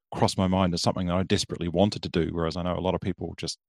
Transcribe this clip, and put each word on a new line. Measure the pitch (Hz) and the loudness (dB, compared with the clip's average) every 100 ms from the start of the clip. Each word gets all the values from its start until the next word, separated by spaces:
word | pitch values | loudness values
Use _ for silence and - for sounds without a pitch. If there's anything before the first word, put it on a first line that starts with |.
| _ | _
crossed | - 113 - | 0 0 2
my | 92 | 2
mind | 92 92 | 4 2
as | 85 | 2
something | - - 87 | 0 0 0
that | 90 | 0
I | |
desperately | 92 95 - - 85 | 2 0 -2 -6 -2
wanted | 82 104 - | 4 2 2
to | 80 | -2
do. | 87 80 | 0 0
Whereas | 85 82 82 | 0 -2 -2
I | |
know | 90 87 | -4 -2
a | |
lot | 90 | 0
of | 87 | 0
people | 98 - 85 87 | -4 -6 -8 -8
just, | 82 - | -10 -10